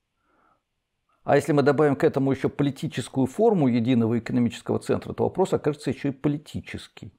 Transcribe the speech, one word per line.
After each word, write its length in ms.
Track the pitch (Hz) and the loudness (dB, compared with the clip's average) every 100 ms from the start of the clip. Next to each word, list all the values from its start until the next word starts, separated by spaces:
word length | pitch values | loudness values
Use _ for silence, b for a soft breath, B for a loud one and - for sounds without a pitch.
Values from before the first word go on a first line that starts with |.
| _ _ _ _ _ _ _ _ _ _ _ _ | _ _ _ _ _ _ _ _ _ _ _ _
А 120 | - 139 | 0 2
если 160 | 151 | 4
мы 100 | 147 | 2
добавим 340 | 135 135 151 135 | 4 4 2 4
к 80 | |
этому 280 | 156 139 135 | 0 2 0
еще 180 | 131 135 | 0 -2
политическую 760 | - 143 135 156 - - 131 127 | -2 -2 -2 -8 -8 -6 -2 -2
форму 400 | - 226 196 135 | 2 2 4 2
единого 500 | 120 113 123 113 117 | 2 2 2 2 0
экономического 600 | - 127 120 - - 110 | -2 0 0 -4 -4 -4
центра, 360 | - 117 - | -2 -4 -4
то 100 | - | -4
вопрос 300 | 117 - 185 | -2 0 -2
окажется 360 | 127 151 147 - | 0 -2 -4 -6
еще 200 | 123 139 | -4 -4
и 20 | |
политический. 1000 | 131 147 147 - - - - - - 107 | -4 -4 -4 -8 -12 -12 -14 -14 -20 -20